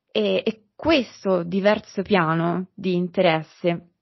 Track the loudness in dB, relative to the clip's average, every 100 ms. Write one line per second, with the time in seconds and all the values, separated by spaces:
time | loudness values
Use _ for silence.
0 | _ -2 0 0 -2 -6 _ -6 0 2
1 | 0 -6 -2 -2 -2 0 2 0 -4 -8
2 | 0 0 2 0 0 -2 -6 -8 -2 -2
3 | -2 0 2 2 -4 -6 -4 -4 -8 _